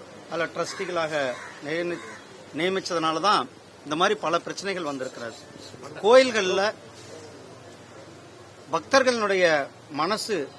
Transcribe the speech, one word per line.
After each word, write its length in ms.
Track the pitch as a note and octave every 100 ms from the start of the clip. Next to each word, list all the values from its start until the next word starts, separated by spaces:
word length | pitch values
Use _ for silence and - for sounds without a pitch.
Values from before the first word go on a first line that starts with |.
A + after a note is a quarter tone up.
| - - -
அதுல 160 | E3 D#3+
டிரஸ்டிகளாக 880 | E3+ E3 - F#3 E3+ D#3+ D3+ C3+ A#2+ - - D3
நியமி-, 320 | E3 F3 E3+ - - - - - C#3+
நியமிச்சதுனால 640 | F3+ F#3+ - E3+ D#3+ D#3+
தான் 280 | F#3+ F#3+ B2 - - -
இந்த 120 | C#3+ D3+
மாதிரி 240 | G3 G#3
பல 180 | D#3 E3+
பிரச்சனைகள் 440 | D#3+ D3 F#3+ F#3
வந்திருக்கிறது. 520 | D3+ C#3 B2+ B2 A#2 - - - - - - -
கோயில்கள்ல 680 | G3+ B3+ C4 A3 F#3 F#3 G#3 - - - - - - - - - - - - - - - - - - - -
பக்தர்களுடைய 960 | D#3+ - C#4 B3+ A#3+ G#3 G3 E3+ D3+ C3+ - -
மனசு 580 | C#3+ E3 G#3+ - F#3+ C3